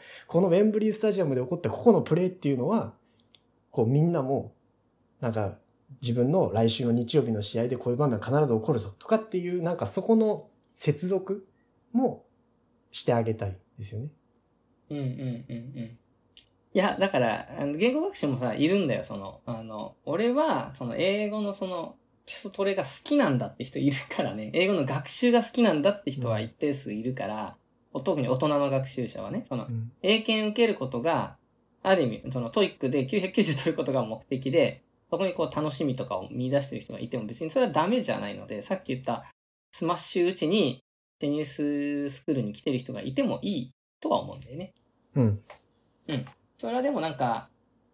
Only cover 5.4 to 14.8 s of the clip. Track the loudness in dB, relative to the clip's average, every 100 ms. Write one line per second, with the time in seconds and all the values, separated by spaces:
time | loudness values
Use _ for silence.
5.4 | -2 -6 _ _ -20 -8 -2 2 4 4
6.4 | 2 4 2 2 0 0 2 2 2 0
7.4 | -2 -2 -2 -2 -2 0 2 0 0 2
8.4 | 4 2 2 -2 -2 -8 0 0 0 -4
9.4 | -2 -2 -2 -2 -4 -2 2 4 4 0
10.4 | -8 _ _ -6 -2 0 0 -2 -2 -8
11.4 | -8 _ _ _ _ 0 0 -2 _ _
12.4 | _ _ _ _ _ -6 0 2 2 -2
13.4 | -4 -8 _ -14 -10 -8 -10 -12 _ _
14.4 | _ _ _ _